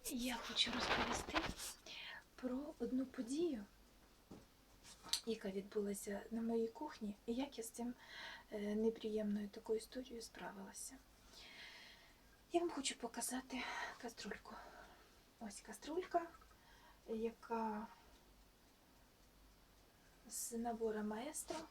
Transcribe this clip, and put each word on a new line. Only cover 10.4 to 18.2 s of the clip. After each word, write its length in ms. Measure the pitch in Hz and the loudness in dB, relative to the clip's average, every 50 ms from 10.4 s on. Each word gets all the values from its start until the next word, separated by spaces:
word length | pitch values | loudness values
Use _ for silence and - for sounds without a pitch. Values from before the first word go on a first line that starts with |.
| 185 170 208 196 196 196 - - - - 262 262 - - - - - - - - - - - - - - - - - - - - - - - - - - - - - - | -8 -6 -6 -8 -10 -10 -8 -10 -10 -10 -10 -14 -18 -20 -20 -20 -20 -20 -18 -16 -16 -14 -14 -14 -14 -14 -14 -14 -16 -16 -18 -18 -20 -20 -20 -20 -20 -20 -20 -20 -10 4
Я 80 | - 339 | 4 6
вам 100 | 349 339 | 6 6
хочу 280 | - 277 269 262 240 - | 0 2 0 0 0 0
показати 640 | - 233 - 247 226 - 247 262 269 - 254 247 240 - - - - - - - | -4 -4 -2 -2 -2 0 0 -2 -2 -4 -4 -4 -2 -2 -2 -2 -2 -4 -6 -6
каструльку. 560 | - 233 - - - 208 - - - - - - - - - - - - - - - - - - - - - - | -8 -8 -8 -6 -4 -4 -4 -6 -6 -10 -10 -10 -12 -12 -14 -14 -16 -16 -18 -20 -20 -20 -20 -20 -20 -20 -12 -8
Ось 200 | 233 208 - - | -8 -6 -6 -8
каструлька, 680 | - - 208 - - - 311 359 359 - - 339 339 - - - - - - - - - - - - - - - - - | -10 -12 -12 -10 -6 -2 -2 -2 -2 2 2 2 2 2 -10 -16 -20 -20 -20 -20 -20 -20 -20 -20 -20 -20 -20 -18 -6 -4
яка 760 | 226 220 226 226 226 - - - 233 226 226 220 214 214 220 - - - - - - - | -2 0 0 0 -2 -4 -2 0 0 2 2 2 0 -2 -4 -6 -10 -18 -20 -20 -20 -20